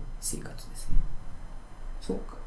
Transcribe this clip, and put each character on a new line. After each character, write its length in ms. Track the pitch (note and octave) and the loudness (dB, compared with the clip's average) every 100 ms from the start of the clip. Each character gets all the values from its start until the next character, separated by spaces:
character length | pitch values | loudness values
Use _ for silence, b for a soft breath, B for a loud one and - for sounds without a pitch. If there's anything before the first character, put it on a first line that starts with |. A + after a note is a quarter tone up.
| - - | -4 -6
生 180 | - - | -6 -6
活 320 | - - - | -8 -10 -10
で 60 | - | -6
す 140 | - | 8
ね。 80 | - - - - - - - - - - - | 8 8 2 -2 -8 -8 -12 -12 -12 -8 -8
そ 120 | - | -4
う 40 | - | -4
か。 180 | - - | -4 -10